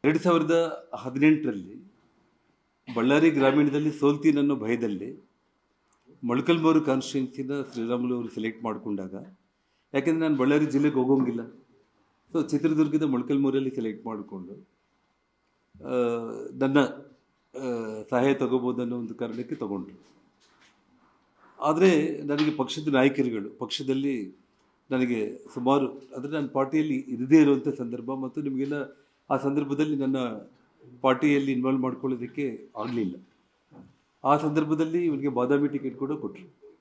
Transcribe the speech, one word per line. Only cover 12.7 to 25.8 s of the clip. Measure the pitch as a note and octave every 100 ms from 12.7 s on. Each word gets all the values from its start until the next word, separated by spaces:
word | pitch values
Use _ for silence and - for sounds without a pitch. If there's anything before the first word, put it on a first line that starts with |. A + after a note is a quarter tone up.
| D#3 D3+ D3+
ಮೊಳಕಾಲ್ಮೂರಲ್ಲಿ | D3+ B2+ B2 C#3+ C#3 C3+ C3+
ಸೆಲೆಕ್ಟ್ | C3 A2+ G#2 A2+
ಮಾಡಿಕೊಂಡು, | G#2+ G2 G2 F2+ G2+ - _ _ _ _ _ _ _ _ _ _ - -
ಆ, | B2+ A#2+ A#2 A2+ A2+ A#2+ B2+
ನನ್ನ, | C3+ C#3
ಆ, | C3 - - _ _ _ _ B2+ C3 A#2+ A2 A2 G#2
ಸಹಾಯ | B2+ C3+
ತಗೋಬೋದು | C3+ B2+ B2+ B2 A#2+
ಅನ್ನೋ | A#2+ B2
ಒಂದು | A2+ A2+
ಕಾರಣಕ್ಕೆ | A#2 A2+ A#2+ -
ತಗೊಂಡ್ರು. | G#2+ G2 - - _ _ _ _ _ _ _ _ _ _ _ _ _ _ _ -
ಆದ್ರೆ | D3 D#3+ F#3+ D#3+ D#3+ -
ನನಗೆ | D3 D3 D3+ D3+
ಪಕ್ಷದ | B2+ - D3+
ನಾಯಕರುಗಳು, | C3+ C3+ C3+ B2 A2 G2+
ಪಕ್ಷದಲ್ಲಿ | - B2 - C3+ C3+ C#3 B2+ F#2+ - _ _ _ _ _
ನನಗೆ | C3 B2+ A#2 G#2+ - -
ಸುಮಾರು, | - B2 C#3